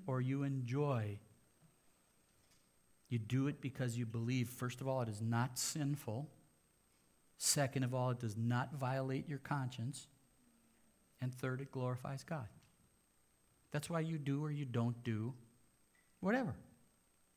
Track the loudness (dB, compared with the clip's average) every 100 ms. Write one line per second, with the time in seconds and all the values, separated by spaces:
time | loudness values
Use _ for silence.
0 | -2 0 2 2 2 0 0 2 4 2
1 | 0 -4 -10 -20 _ _ -20 _ -20 _
2 | _ _ _ _ _ -20 _ _ _ _
3 | _ -2 2 2 2 0 -6 -2 -2 0
4 | -2 0 2 2 0 -2 -4 -2 0 0
5 | 0 0 2 2 2 0 -2 0 0 0
6 | -2 -4 -6 -12 -20 _ _ _ _ _
7 | _ _ _ -2 2 4 2 2 2 2
8 | 2 2 -2 0 2 2 0 -2 0 0
9 | 0 -2 -4 -6 -2 -2 -2 -2 -4 -4
10 | -12 -20 _ _ _ _ _ _ -20 _
11 | _ _ -6 -2 -2 -2 -4 -2 -2 -2
12 | -4 -8 -6 -6 -6 -14 -20 _ _ _
13 | _ _ _ _ _ _ _ -4 0 0
14 | 0 0 0 0 0 -2 0 2 2 2
15 | 0 0 -2 -6 -16 -20 -20 _ _ _
16 | _ _ 2 2 0 -4 -10 -20 -20 _
17 | _ _ _